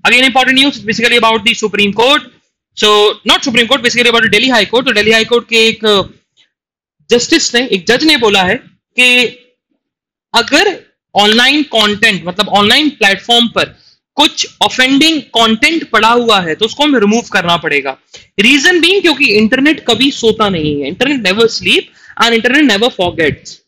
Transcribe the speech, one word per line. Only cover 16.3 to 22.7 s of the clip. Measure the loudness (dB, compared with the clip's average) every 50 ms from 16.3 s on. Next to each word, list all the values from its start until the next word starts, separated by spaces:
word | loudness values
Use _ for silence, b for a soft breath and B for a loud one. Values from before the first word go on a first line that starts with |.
| 0 0
है | 0 -2 -4
तो | -4 -4
उसको | -6 -2 -2 0
हमें | 2 2 2
remove | 2 2 2 0 -2 -2 -4
करना | -2 0 0 -2
पड़ेगा। | -2 -2 -2 -2 -2 -2 -4 -8 _ _ B B B B B B 0
Reason | 2 2 2 2 2 2 2 2
being | 2 2 0 2
क्योंकि | 2 0 0 0 0
internet | 0 2 2 2 2 2 2 2 0 0 0 -2
कभी | -4 -2 0 0 -2
सोता | -2 0 0 0 0 2 -2 -2
नहीं | 0 -2 -2 -2 -4 -4
है, | -6 -6
internet | -4 -2 -2 -2 -2 -2 -2
never | -2 0 2 0 0 0
sleep | -2 -2 0 0 -2 -2 B B B B B B -2
and | 0 0 0
internet | 0 0 0 2 2 2 2